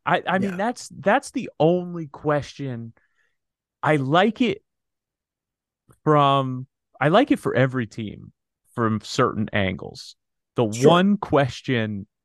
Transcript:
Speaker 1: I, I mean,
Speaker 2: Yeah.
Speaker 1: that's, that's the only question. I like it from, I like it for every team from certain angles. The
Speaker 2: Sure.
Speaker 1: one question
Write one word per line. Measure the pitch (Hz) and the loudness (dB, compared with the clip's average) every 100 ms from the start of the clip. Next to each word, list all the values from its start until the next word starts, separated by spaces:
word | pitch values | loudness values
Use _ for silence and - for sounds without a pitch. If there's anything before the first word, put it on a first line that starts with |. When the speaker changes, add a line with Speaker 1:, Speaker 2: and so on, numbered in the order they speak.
| - | -2
Speaker 1:
I, | 170 - | -2 0
I | 190 | -2
mean, | 196 | -2
Speaker 2:
Yeah. | 180 | -4
Speaker 1:
that's, | 220 - - | -6 -6 -14
that's | - 190 240 - | -6 0 0 -2
the | 269 - - | -8 -10 0
only | 156 180 175 170 151 | 2 2 -2 -10 -12
question. | - 151 147 131 - 139 120 117 - _ _ _ _ _ _ _ _ | -8 -2 -2 -4 -10 -10 -10 -12 -18 _ _ _ _ _ _ _ _
I | 135 151 | 0 0
like | 131 160 214 220 | 2 2 2 0
it | 240 - _ _ _ _ _ _ _ _ _ _ _ _ _ _ | -2 -2 _ _ _ _ _ _ _ _ _ _ _ _ _ _
from, | 156 147 139 139 131 127 131 _ _ _ | 2 4 4 2 0 -6 -10 _ _ _
I | 143 | 2
like | 190 285 | 4 4
it | 285 | 0
for | - - | 0 0
every | 131 127 110 | 0 0 -6
team | - 107 - - _ _ _ _ | -8 -10 -12 -18 _ _ _ _
from | - 113 107 | -2 0 0
certain | - - 120 - 110 | -2 0 0 0 -4
angles. | 104 95 92 - - - - _ _ _ - | -2 -2 -4 -10 -16 -20 -20 _ _ _ -2
The | 113 | -2
Speaker 2:
Sure. | 110 139 | 4 6
Speaker 1:
one | 170 196 202 | 6 4 0
question | - 143 135 - - 123 110 101 98 _ | 2 2 2 -2 -4 -2 -2 -6 -12 _